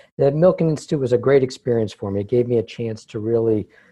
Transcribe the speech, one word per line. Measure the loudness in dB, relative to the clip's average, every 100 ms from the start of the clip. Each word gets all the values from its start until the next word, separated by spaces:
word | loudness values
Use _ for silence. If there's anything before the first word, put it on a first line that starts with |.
| _ -2
the | 0
Milken | 4 4 4 0
Institute | -2 -4 -4
was | 0
a | 0
great | 4 2
experience | 2 -4 -2 -2 -2
for | -6 -6
me. | -6
It | -2
gave | 0 0
me | 0
a |
chance | -2 -6 -8 -10
to | -12 -8
really, | -2 0 0 0 -2 _ _